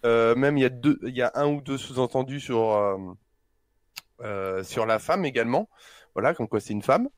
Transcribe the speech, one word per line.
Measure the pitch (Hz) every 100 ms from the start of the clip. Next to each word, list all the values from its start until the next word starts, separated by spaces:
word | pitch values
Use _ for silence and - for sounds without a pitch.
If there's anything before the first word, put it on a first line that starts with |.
Euh, | 120 117 113
même | 120 139 147
il |
y |
a | 131
deux, | 123 135 143
il | 113 127
y |
a | 120
un | - 147
ou | 147
deux | 135 135
sous-entendus | - 127 123 131 131 143
sur, | - 117 110
euh, | 104 101 95 95 90 _ _ _ _ _ _ _ - _ _
euh, | 117 101 95 95
sur | 95 -
la | 110 110
femme | - 180
également. | 160 123 117 135 220 _ - - _
Voilà, | - 117
comme | 170 110
quoi | 110
c'est | -
une | 104
femme. | - 147 254